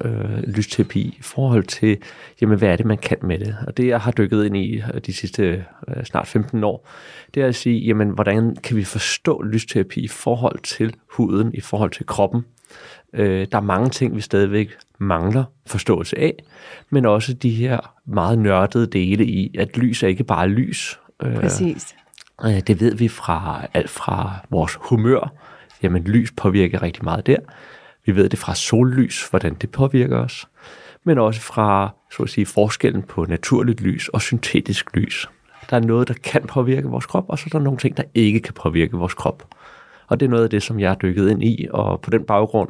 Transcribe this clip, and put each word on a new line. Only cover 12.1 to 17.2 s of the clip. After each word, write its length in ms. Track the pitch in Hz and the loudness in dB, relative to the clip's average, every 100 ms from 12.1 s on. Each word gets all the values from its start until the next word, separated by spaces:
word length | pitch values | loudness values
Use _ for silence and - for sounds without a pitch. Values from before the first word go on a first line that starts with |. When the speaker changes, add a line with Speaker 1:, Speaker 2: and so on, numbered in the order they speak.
| - 98 120 117 _ _ - - - _ | 0 0 0 -6 _ _ -20 -20 -20 _
Speaker 1:
Øh, 340 | - 104 95 98 | -2 0 0 0
der 60 | 110 | -2
er 40 | |
mange 260 | 101 95 127 | 2 2 2
ting, 280 | - 123 107 | 0 -2 -2
vi 40 | |
stadigvæk 500 | 101 98 98 101 104 - _ - | -2 2 2 2 -2 -6 _ -6
mangler 460 | 101 85 90 120 127 _ - | -2 0 2 0 -2 _ -10
forståelse 520 | 104 - 90 85 - | -4 0 0 0 -2
af, 140 | 156 - - - - - - | -2 -2 -12 -20 -20 -20 -2
men 160 | 143 120 | 2 4
også 280 | 104 | 4